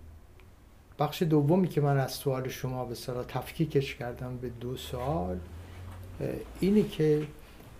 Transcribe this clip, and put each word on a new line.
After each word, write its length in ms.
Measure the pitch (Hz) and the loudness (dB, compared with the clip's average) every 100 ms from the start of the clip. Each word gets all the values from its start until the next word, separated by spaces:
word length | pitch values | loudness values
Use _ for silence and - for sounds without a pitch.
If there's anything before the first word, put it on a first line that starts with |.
| - - - - - - - - - - | -16 -18 -20 -20 -20 -20 -20 -20 -18 -2
بخش 220 | 147 - | -2 0
دومی 460 | 170 156 143 185 180 | 4 6 6 6 4
که 140 | - | 4
من 160 | 143 139 | 4 4
از 140 | 127 | 2
سوال 380 | - 143 127 127 | -2 -2 -2 -2
شما 360 | - 127 127 120 | -4 -4 -4 -4
به 60 | |
اصطلاح 340 | 117 - 123 123 | -6 -6 -6 -4
تفکیکش 680 | 131 120 - 156 139 135 - | -4 -6 -2 2 2 2 -2
کردم 420 | 123 117 127 123 | -8 -6 -6 -6
به 120 | 123 | -6
دو 280 | 117 123 127 | -6 -6 -6
سوال، 600 | - 123 127 165 180 180 - - - - - - - - | -6 -4 -2 0 -2 -4 -6 -14 -14 -14 -14 -14 -14 -6
اه، 80 | 131 131 - - | -4 -4 -8 0
اینه 240 | 180 208 | 4 6
که، 380 | 202 - 156 151 151 - - - - - | 6 4 4 4 2 -8 -18 -18 -18 -12